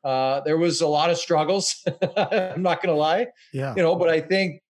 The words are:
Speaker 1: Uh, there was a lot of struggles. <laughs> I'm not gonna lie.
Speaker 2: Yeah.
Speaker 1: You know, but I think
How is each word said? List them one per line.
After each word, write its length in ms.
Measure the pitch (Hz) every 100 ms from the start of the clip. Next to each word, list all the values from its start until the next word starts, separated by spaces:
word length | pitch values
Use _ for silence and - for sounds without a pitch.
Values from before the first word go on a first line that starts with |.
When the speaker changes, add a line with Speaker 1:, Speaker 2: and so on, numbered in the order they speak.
Speaker 1:
Uh, 360 | 139 131 131 139
there 160 | 147 160
was 220 | 170 165
a 60 | 160
lot 240 | 147 165
of 80 | 170
struggles. 640 | - 160 151 196 185 - - -
<laughs> 160 | 185 -
I'm 460 | 202 214 185 175
not 200 | 180 170
gonna 140 | 185 151
lie. 320 | 156 180 247 _ -
Speaker 2:
Yeah. 220 | 135 135 127
Speaker 1:
You 60 |
know, 140 | 165 156
but 120 | 170
I 120 | 160
think 400 | 156 190 185 143 _